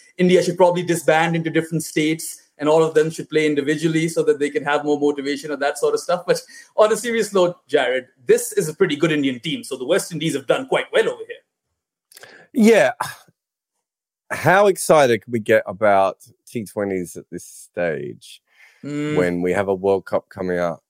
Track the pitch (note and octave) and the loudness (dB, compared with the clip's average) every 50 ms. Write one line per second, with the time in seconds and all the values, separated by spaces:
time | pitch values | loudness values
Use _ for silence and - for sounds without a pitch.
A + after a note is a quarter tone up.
0 | _ _ _ - F3+ F3 F3+ F3 - F3+ - - F#3 F3 E3+ F3 F3 C#3 E3+ E3 | _ _ _ 0 2 4 4 4 2 0 2 4 4 4 4 0 -2 -2 -2 0
1 | - - D#3 D#3 E3 E3+ E3+ E3 D#3+ E3 D3+ D#3+ D#3+ D#3+ E3 D#3 - - - D#3+ | 2 2 2 2 2 0 0 -2 -2 -2 -2 -2 -2 -2 -4 -6 -6 -4 -4 -2
2 | D3+ D#3 D#3+ D#3+ - - - - _ _ _ _ C#3+ D3+ D#3 E3 D#3+ D#3 D#3+ D#3 | -2 -2 -2 -4 -6 -12 -14 -16 _ _ _ _ 0 2 4 4 4 4 2 2
3 | D#3 D#3+ D#3+ - D3 - D3+ D#3 D#3 D3+ D3+ C#3+ C3 C#3+ D3+ D3+ D#3 E3 D#3+ D#3+ | 2 2 -2 -8 -12 -4 -2 0 0 2 0 0 0 -2 -2 -2 -2 0 0 0
4 | D#3+ E3+ E3+ E3+ D3+ D3 D3+ C#3 D3 D3 D3 D3 C3 C#3+ C#3+ C#3+ C#3+ D3 D3 C#3 | -2 0 -2 0 0 0 0 0 0 -2 -2 -4 -2 -2 -2 -2 0 0 -2 0
5 | C#3+ D3 D3 C#3+ C3+ C#3 C#3+ C#3 C#3+ D3+ D3 C3+ C#3 C#3+ D3+ - - D3 D3 D3 | 0 -2 -2 -2 -4 -6 -6 -6 -6 -10 -6 -4 -4 -4 -2 -2 -2 -2 -2 -2
6 | - - E3+ F3+ - - D#3+ E3 - - - - - _ _ - G#3+ G#3+ A3 G#3 | -2 -2 -4 -4 -2 -2 -2 -2 -4 -10 -20 -20 -20 _ _ 2 4 4 4 0
7 | A#3 A#3+ A3+ A3+ G#3 G#3 G3 F#3+ F3+ E3+ E3+ - _ _ C#3+ D3 C3 B2 B2+ - | -2 -4 -2 -2 -2 0 0 2 2 2 0 -6 _ _ 0 0 0 0 -2 -4
8 | B2+ - _ _ B2 - G#3+ A#3+ A#3 - - G#3 F3 D#3 D3+ - F#3+ E3 D4 - | -6 -8 _ _ _ 2 2 2 2 -2 -4 -4 -4 -4 -2 -2 0 0 0 0
9 | F3 D#3+ D#3 D3 C#3 C3+ B2+ A#2+ - D#3+ C#3+ A#2+ A2+ - C3+ B2 B2+ C3 F3 G3 | 0 0 0 0 -2 -2 -4 -4 -6 -8 -8 -8 -8 -10 -10 -10 -4 -2 -2 -2
10 | - - F3 D3+ D#3+ D#3+ C3+ C3+ B2 - - - C4 - - C#3 C3 - D3 - | -2 -6 -8 -6 -4 -4 -4 -4 -2 -2 -2 -2 0 -2 -2 -2 -2 0 0 0
11 | G#3+ E3+ B2 - - - - - _ _ _ _ _ _ _ _ _ _ _ _ | 0 0 -4 -6 -12 -16 -16 -20 _ _ _ _ _ _ _ _ _ _ _ _
12 | _ _ _ - - - - - - _ - - G#3+ A#3 A3+ G3 D3 B2 - - | _ _ _ -20 -20 -20 -20 -20 -20 _ 0 4 6 6 6 6 4 2 0 -4
13 | - - - - _ _ _ _ _ _ _ _ _ _ _ _ _ _ _ _ | -8 -10 -10 -16 _ _ _ _ _ _ _ _ _ _ _ _ _ _ _ _
14 | _ _ _ _ _ _ - - - D3+ F3+ G3 G#3 G3+ F#3 - - - F3 D#3 | _ _ _ _ _ _ -10 -2 2 4 4 6 6 4 2 0 2 4 6 6
15 | C#3+ B2 A#2 G#2+ - - A#2+ A#2 G#2 - A2 A2 - - G2+ F#2+ A2 G#2 G2+ G2 | 6 4 2 0 -2 -4 -6 -6 0 2 2 2 2 0 -4 0 2 4 4 4
16 | F#2+ F#2+ - - - A2+ _ _ _ - - A#2+ G#2 - - A2 G2+ G2+ F#2+ F#2 | 4 2 0 -6 -14 _ _ _ _ -12 -10 -10 -10 -8 -6 -6 -4 -4 -4 -4
17 | F2+ E2+ - F2 - - E2+ F2 - - - - - - _ F#2 F2 E2+ D#2 C#2 | -6 -8 -12 -16 -16 -14 -14 -14 -14 -16 -20 -20 -20 -14 _ -6 -4 -4 -4 -6
18 | C2+ B1 A1 - - - - - _ _ _ _ - _ _ _ - C#3 D3 D3 | -8 -10 -14 -16 -20 -20 -20 -20 _ _ _ _ -20 _ _ _ -14 -10 -8 -8
19 | D3 D3+ D3+ D#3 F2+ F2 F2 F2 F2 F2+ F2+ G2 G2 G2 G2 F#2 F#2 G2 G2 F#2+ | -6 -4 -2 0 0 0 0 -2 -2 -2 -2 -2 -2 -2 -2 -2 0 0 0 0
20 | - - G#2+ F#2+ - _ - F#2+ F#2 F#2 F2+ F2 F2 E2+ D#2+ - _ _ | -2 -4 -6 -6 -6 _ -12 -10 -6 -4 -4 -2 -2 -4 -4 -8 _ _